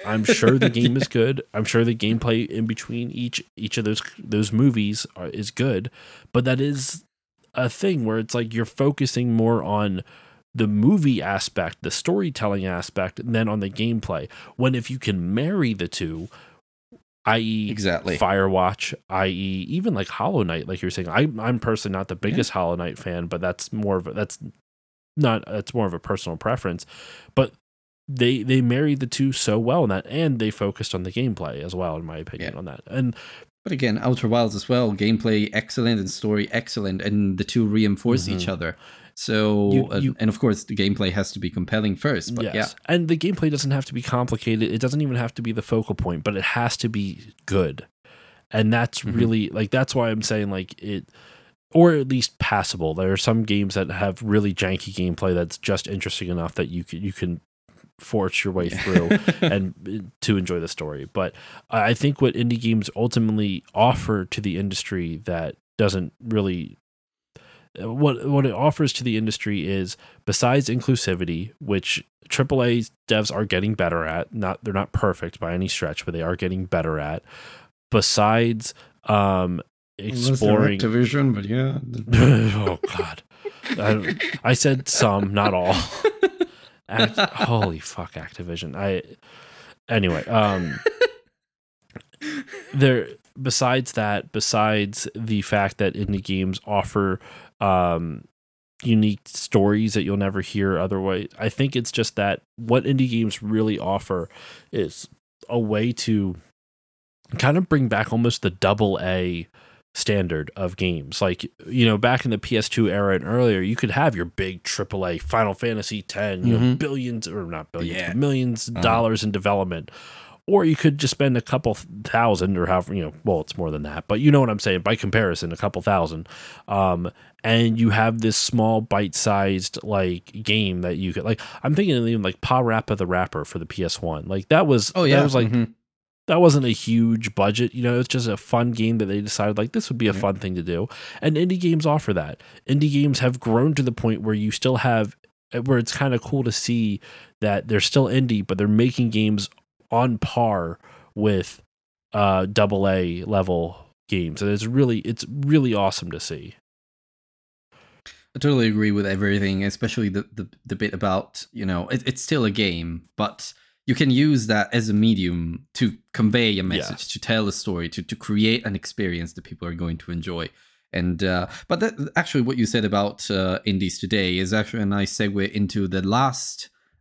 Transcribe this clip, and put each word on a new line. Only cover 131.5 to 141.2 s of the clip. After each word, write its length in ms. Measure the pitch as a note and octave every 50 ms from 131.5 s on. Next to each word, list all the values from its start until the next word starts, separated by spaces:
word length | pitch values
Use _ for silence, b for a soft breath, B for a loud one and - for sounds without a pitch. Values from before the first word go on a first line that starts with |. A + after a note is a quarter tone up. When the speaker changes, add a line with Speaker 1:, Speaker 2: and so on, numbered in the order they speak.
| B B B
Speaker 1:
I'm 120 | C3 D3+
thinking 220 | E3+ G#3 F#3+ D3
of 100 | B2 A#2
even, 140 | A#2 A#2 A2 G2
like, 200 | F#2 F#2 - -
PaRappa 520 | - B2+ C3 B2+ A#2 A2 A2 - - G#2+
the 100 | F#2+ F#2+
Rapper 380 | F2 F2+ F2+ F2+ E2 - D#2 D2
for 120 | - - F2
the 60 | E2
P 200 | - - - F2+
S 180 | E2 - - -
one. 240 | E2+ D#2+ D2+ E2
Like, 220 | F2+ F#2+ G2 G2 -
that 160 | D3+ D#3+ E3+
was, 260 | D3+ C3+ A#2 G2+ - -
Speaker 2:
Oh, 100 | F#3 F3
Speaker 1:
that 40 | C#3+
Speaker 2:
yeah. 140 | C#3 C#3 C#3+
Speaker 1:
was, 120 | C#3+ C3+
like, 140 | B2+ A#2+ A2
Speaker 2:
Mm-hmm. 240 | A#2 A#2+ A#2 A2 - _ _ _ _ _ _ _ _ _ _
Speaker 1:
that 140 | - D#3 E3+ F3+
wasn't 240 | E3 C#3+ D3 C3
a 40 | B2
huge 640 | A2 - - - A2+ A#2 A#2 A#2 A#2 A2+ A2+ G#2 -
budget, 400 | - G2 G2+ G#2 A2 B2 A2+ -
you 80 | B2 B2
know, 160 | B2 B2 B2+
it's 100 | B2+ -
just 200 | - C3 A#2 A2+
a 80 | G#2
fun 360 | G2 - - - A#2 A#2+ B2 A#2
game 260 | A2 A2 A2+ A#2 A2+
that 80 | G#2+
they 160 | F#2+ G2 G2+ G#2
decided, 340 | G#2 - - G#2 G#2 G#2+
like, 160 | G#2+ G#2+ B2 -
this 160 | A3+ G#3+ -
would 80 | B2 A#2
be 100 | A#2 G#2+
a 40 | G2
Speaker 2:
Yeah. 80 | G2
Speaker 1:
fun 140 | G2+ G2 G2
thing 180 | F#2+ G2 F#2+ F#2
to 60 | F2+ E2
do. 260 | F2+ E2+ E2+ G2+ - B B B B B B